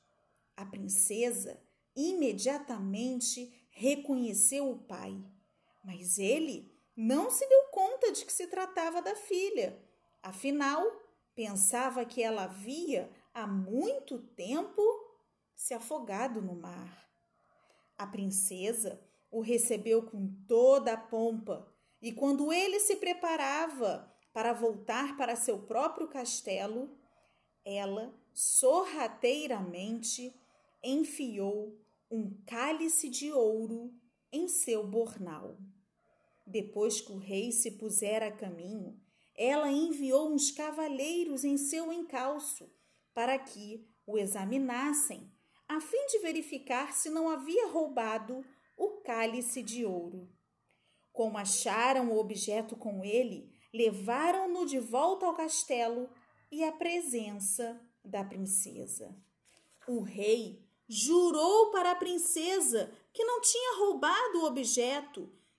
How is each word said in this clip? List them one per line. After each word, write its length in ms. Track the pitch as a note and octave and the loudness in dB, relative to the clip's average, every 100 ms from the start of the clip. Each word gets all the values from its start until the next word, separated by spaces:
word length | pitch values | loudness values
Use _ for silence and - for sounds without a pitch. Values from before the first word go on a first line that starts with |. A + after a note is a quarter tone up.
| _ _ _ _ _ | _ _ _ _ _
A 120 | - G3 | -14 -12
princesa 920 | G3 G3 - - G#3+ A#3+ G3 G3 - _ _ _ C4+ | -10 0 2 4 2 0 -2 -6 -12 _ _ _ -4
imediatamente 1500 | E4 F#4 C4 G3 B3 C#4+ C#4+ G#3+ G3 G#3 B3+ B3 - B3 B3 - _ | -2 2 0 0 -2 -2 -6 -6 -4 -4 -4 -2 -2 -4 -10 -18 _
reconheceu 1000 | - B3+ C#4+ C#4+ B3+ A#3 - - C#4 C4+ | 0 0 2 0 0 2 4 4 4 0
o 80 | A#3 | -4
pai, 380 | - G#3 F#3+ G3 G3 - _ _ _ _ | -10 -12 -10 -10 -14 -20 _ _ _ _
mas 360 | F#3+ F3+ F3+ G3+ | -14 -8 -2 0
ele 520 | G3 D4+ D4+ F3 - _ _ | 2 2 0 -6 -12 _ _
não 360 | - A3+ C#4+ A#4 | -2 2 2 4
se 180 | - C5+ | 2 10
deu 140 | C5+ C#5 | 8 8
conta 420 | G4+ F#4+ C5 A4+ | 2 2 4 2
de 120 | - | 2
que 80 | - | -4
se 140 | - F4 | -4 -4
tratava 540 | F#4 F#4 F#4 E4 E4+ | -4 -4 -2 -2 -2
da 160 | F#4 G#4+ | -2 -6
filha. 680 | - F#4 G4+ F4 F#3 - - _ _ _ | -2 0 0 0 -2 -6 -20 _ _ _
Afinal, 640 | F#3+ F#3+ C#4 C#4+ C#4 D4+ G#4+ - - _ _ | -14 -6 -2 2 2 2 0 -2 -12 _ _
pensava 680 | - G#3+ G3 - A#3+ C4 B3 | -8 -4 4 4 4 0 -2
que 180 | A#3 B3 | -4 -2
ela 220 | A3+ G#3+ | 0 0
havia 680 | F#3 F#3+ G#3+ D4+ E4+ G3+ - - _ | -4 -8 -8 -6 -2 -2 -4 -12 _
há 140 | A#3 G#3 | -10 -4
muito 720 | G3 F#3 A#3+ G#4 C#5 C#5 A#3+ | -2 0 0 0 -2 -6 -10
tempo 640 | - - - D#4+ G4+ - G#4+ A#4+ - - _ _ _ | -10 -12 -4 -4 -2 4 4 4 -6 -20 _ _ _
se 180 | - - | -8 -6
afogado 720 | A#3 A3+ D4+ A3 G3 C4 A3 | -4 -4 -6 -4 -4 -4 -4
no 120 | F#3 | -6
mar. 540 | F3 F3 F3+ F3+ - _ _ _ _ _ _ _ _ _ - | -8 -12 -14 -16 -18 _ _ _ _ _ _ _ _ _ -12
A 100 | G3 | -8
princesa 960 | G3 G3 F#3+ - F#3 G3+ A#3 G#3 - - _ _ | -4 0 2 0 0 -2 0 -2 -6 -14 _ _
o 100 | A3 | -4
recebeu 640 | A3 A#3 - G#3 A3+ A3+ | 2 2 4 0 2 2
com 260 | A3+ G3+ F#3+ - - | 2 -4 -6 -6 2
toda 460 | A#3 B3+ C#4 A#3 | 6 8 8 4
a 40 | A3 | -2
pompa 680 | - A3+ A3+ A3 G#3 D#3 - _ _ _ | -4 -2 0 -2 -6 -8 -10 _ _ _
e 100 | A3+ | -10
quando 400 | A3+ C#4 C#4 D4 | -2 0 2 2
ele 260 | E4+ F#4+ G4+ | 2 2 4
se 180 | G4+ G4+ | 2 2
preparava 1160 | F4+ F4 E4+ D#4 C4+ D4 E4 C4+ G#3 D3+ - _ _ | -2 -2 -2 -2 0 -2 -4 -2 -2 -4 -8 _ _
para 200 | A3 A3+ | -2 0
voltar 640 | A3 A3+ G3 A3 A#3 C#4 C#4 | 2 0 0 -2 -2 -2 -2
para 200 | A#3+ A#3 | -2 0
seu 220 | - G3 | 0 -2
próprio 500 | - A3+ D#4+ D#4+ D#4+ | -2 0 0 -2 -6
castelo, 880 | C4+ A#3 - G#3+ F#3+ G#3 A3+ C#4+ - _ _ _ _ _ _ | -6 -6 -6 -4 -4 -4 -6 -8 -12 _ _ _ _ _ _
ela 500 | G3+ G3+ G3 G#3 B3 - _ | -8 -6 -4 -6 -8 -14 _
sorrateiramente 2000 | - - - C4 E4+ F#4 D#4 A#3 - B3 D4 D4 G#3+ F3+ F3 G#3 A3+ A3+ - B3 - _ _ _ _ | -4 2 4 6 6 2 -4 -6 0 0 0 -2 -4 -4 -6 -6 -6 -4 -6 -8 -14 _ _ _ _
enfiou 1000 | B3 C#4+ D4+ - B3+ G3+ G3 G#3 G#3+ - _ _ _ | -2 0 0 -2 -6 -4 -2 -2 -6 -12 _ _ _
um 260 | A3+ G3 G3 | -6 -4 -8
cálice 640 | - A#3 C#4 D#4+ D#4+ - C#4+ | -10 -4 -2 0 2 2 0
de 240 | A#3+ D4 | -4 0
ouro 640 | C#4 A3 A3 A3+ A3+ A#3+ - _ _ _ | 4 4 2 -4 -8 -10 -16 _ _ _
em 180 | C#4+ F4+ | -4 0
seu 380 | - B3+ A3 G3+ | 0 2 0 0
bornal. 680 | A3+ A3 G3 F3+ D#3 G2 - G3 - _ _ _ _ _ _ G3 | -2 -2 -6 -10 -10 -12 -16 -20 -20 _ _ _ _ _ _ -6
Depois 540 | G#3+ - G#3 A3 - | -6 -4 0 0 0
que 100 | - | -6
o 60 | G3 | -12
rei 340 | G3 G3 A#3 | -6 -4 0
se 180 | A3+ A3+ | 0 0
pusera 560 | - A3 G#3+ G#3 A3 G#3+ | -4 -2 0 0 0 -2
a 40 | |
caminho, 680 | G#3 F#3+ E3 F3+ G#3+ F3 - _ _ _ | -6 -10 -10 -10 -10 -12 -14 _ _ _
ela 360 | - A#3+ D4 C#4+ | 0 2 4 4
enviou 600 | C#4+ E4 C#4+ C4+ C4+ D#4 | 2 2 0 4 4 4
uns 200 | C#4+ - | 2 2
cavaleiros 920 | - D4+ D4+ D#4 C4+ D4+ F4 E4+ C4+ | 0 -6 -4 -4 -2 -2 0 0 0
em 140 | C#4+ C#4 | 2 2
seu 340 | C#4+ D#4+ E4 | 0 -2 -2
encalço 800 | F4 E4+ C4 C4 D4+ - - - _ _ _ _ | -4 -6 -4 -2 -2 -4 -6 -12 _ _ _ _
para 240 | A#3 A#3+ C4+ | -2 0 0
que 500 | C4+ G#3 G#3 A3 - _ - | -4 -14 -14 -14 -16 _ -4
o 120 | G#3+ | -2
examinassem, 1120 | G3 G#3 G3 C4+ B3+ A#3+ C#4+ D4 - - - _ _ _ - | 0 0 0 0 0 0 0 2 0 -2 -14 _ _ _ -6
a 140 | D4+ | -4
fim 260 | - B4 C#5+ | -2 -2 0
de 100 | G#4+ | 0
verificar 720 | E4+ E4 - C#4 - B3+ D4 | 0 -4 -6 -10 -4 -2 -2
se 160 | - D#4 | -2 -2
não 220 | D#4+ D#4+ | 0 0
havia 360 | D4 C#4+ F#4+ G4+ | -2 0 0 2
roubado 760 | D#4+ D4+ B3+ A3 A3 G#3 B3+ - - _ - | 0 0 -2 -2 -4 -6 -10 -12 -20 _ -4
o 240 | G#4 - | -4 -4
cálice 600 | - A3+ A3+ B3 A#3+ C4 | -4 -2 0 0 -4 -4
de 240 | A3 A#3+ G#3+ | -6 -4 -4
ouro. 420 | F3 E3+ F#3 F3+ _ _ _ _ _ _ _ _ | -4 -6 -12 -16 _ _ _ _ _ _ _ _
Como 260 | - A3 G#3 | -2 0 0
acharam 720 | G3 - A#3 G#3+ B3+ C4 A#3+ | 0 0 2 2 4 4 4
o 80 | A3 | 2
objeto 580 | G3+ G3+ - G#3+ A3 A3+ | 0 -4 -2 -2 -2 -8
com 260 | A3 G3 | -6 -6
ele, 480 | G3+ A3+ A#3+ F3+ - - _ | 0 2 2 -4 -14 -20 _
levaram-no 920 | A3+ A3+ F#3+ F#3+ B3+ E4+ F#4+ F#4+ F4+ C#4+ | 2 2 2 -2 2 2 2 0 0 -2
de 120 | C4+ | -2
volta 460 | A3 B3 E4+ F#4+ | 0 2 2 2
ao 80 | F4+ | 0
castelo 800 | E4 D#4+ - - B3 A#3 A#3+ B3+ - _ _ _ | 0 -2 -2 0 0 0 0 -6 -10 _ _ _
e 120 | D4 | -2
à 80 | D#4 | -2
presença 1120 | D#4 F4 F4 C#4 A#3+ G#3 G3+ G3+ - A#3 A#3 - _ | 0 -2 0 -2 -4 -4 -4 -2 -2 -4 -8 -18 _
da 180 | G3 G3 | -8 -6
princesa. 920 | G3 G3 F#3+ - - - - - G3 F#3+ _ _ _ _ _ _ - | -6 -6 0 0 -2 -6 -10 -10 -10 -16 _ _ _ _ _ _ -4
O 140 | A#3+ | -4
rei 600 | F#3+ G3+ G#3 A#3 G3 - - _ - | -4 -2 2 2 0 -12 -20 _ -6
jurou 840 | A3 B3 F4 F4 D4+ E4+ G#4+ G#4+ | 0 6 6 6 6 6 8 8
para 220 | G4+ F4+ | 6 2
a 40 | F4+ | 2
princesa 960 | F4+ F4 - D#4+ E4+ F#4+ C4 A3 - - _ | 0 2 2 2 2 2 4 2 0 -8 _
que 120 | - | -2
não 160 | A4+ A#4+ | 0 2
tinha 380 | - A#4 B4+ G4 | 2 2 0 2
roubado 600 | G4+ C#4 D4+ G4+ A4 F4 | 2 2 2 2 2 0
o 40 | |
objeto 880 | D#4 B3+ A#3 A#3+ B3 C#4+ C#4+ G3 - - _ | 0 0 0 0 0 -2 -6 -12 -14 -18 _